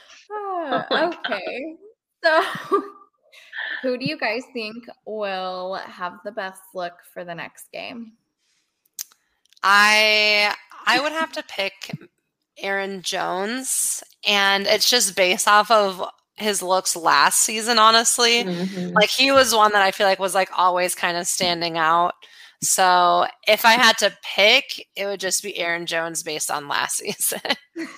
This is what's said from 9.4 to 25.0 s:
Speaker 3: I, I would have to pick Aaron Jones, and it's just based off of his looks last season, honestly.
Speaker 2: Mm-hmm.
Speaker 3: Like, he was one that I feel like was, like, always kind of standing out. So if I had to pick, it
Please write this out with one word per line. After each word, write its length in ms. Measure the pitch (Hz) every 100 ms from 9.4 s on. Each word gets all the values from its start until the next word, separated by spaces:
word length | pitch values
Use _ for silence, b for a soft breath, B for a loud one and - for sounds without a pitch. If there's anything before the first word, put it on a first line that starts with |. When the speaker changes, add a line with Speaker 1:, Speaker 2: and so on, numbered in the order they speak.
| _ _
Speaker 3:
I, 920 | 190 202 208 214 214 214 214 208 208 - - - -
I 140 | 240
would 120 | 294
have 200 | 311 320
to 100 | 311 -
pick 480 | - 196 - - - - _ _ _ _ -
Aaron 420 | 196 196 196 196
Jones, 1000 | 170 185 170 180 202 254 262 - - - - _ 202
and 400 | 208 196 196 196
it's 240 | 214 -
just 260 | 247 214 180
based 320 | 185 185 -
off 220 | 208 202
of 360 | 220 196 180 196 - _
his 260 | - 208 190
looks 320 | 185 185 185 175
last 460 | 165 143 165 -
season, 360 | - 220 220 233
honestly. 640 | 220 226 233 - 233 233
Speaker 2:
Mm-hmm. 480 | 196 175 190 190 180
Speaker 3:
Like, 140 | 180 208
he 220 | - 269
was 220 | 269 247
one 180 | 220 208
that 100 | 208
I 80 | 190
feel 160 | - 202
like 120 | 185
was, 160 | 190
like, 160 | 196 190 -
always 380 | 180 180 180
kind 220 | - 180 175
of 100 | 175
standing 520 | - 180 170 170 165
out. 340 | 160 170 175 - B B B B
So 640 | - - 185 180 175 175 - - -
if 180 | 214
I 80 | 233
had 240 | 233 233 220
to 140 | 202 175 -
pick, 520 | - 202 254 - - -
it 100 | -